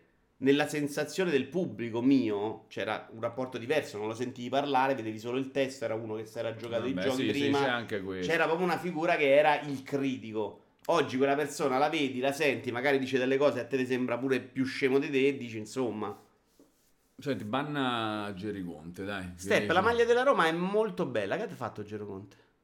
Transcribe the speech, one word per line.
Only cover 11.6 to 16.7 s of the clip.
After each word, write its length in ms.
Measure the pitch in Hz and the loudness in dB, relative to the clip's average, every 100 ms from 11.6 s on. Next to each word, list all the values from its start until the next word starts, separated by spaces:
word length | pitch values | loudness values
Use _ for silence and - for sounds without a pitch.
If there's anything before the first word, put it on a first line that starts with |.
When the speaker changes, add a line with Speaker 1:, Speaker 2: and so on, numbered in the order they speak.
| 143 131 | 2 4
Speaker 1:
la 100 | 151 | 2
vedi, 300 | 160 135 127 | 2 0 0
la 140 | 135 | -2
senti, 400 | 139 147 117 120 | 2 0 0 -2
magari 260 | 120 143 135 | 0 2 2
dice 180 | 127 131 | 2 2
delle 180 | 127 135 | 2 4
cose, 240 | 143 127 | 4 2
a 40 | 113 | -2
te 100 | 135 | 0
ti 100 | 127 | 0
sembra 320 | 127 123 120 | 0 0 -2
pure 220 | 135 127 | 0 -2
più 240 | - 131 | -2 -4
scemo 340 | - - 131 139 | -2 0 2 2
di 100 | 151 | 2
te 200 | 131 139 | 2 2
e 80 | 127 | 0
dici, 220 | 120 110 | -6 -8
insomma. 600 | 107 131 120 107 104 104 - _ _ _ _ | -8 -4 -4 -2 -6 -8 -16 _ _ _ _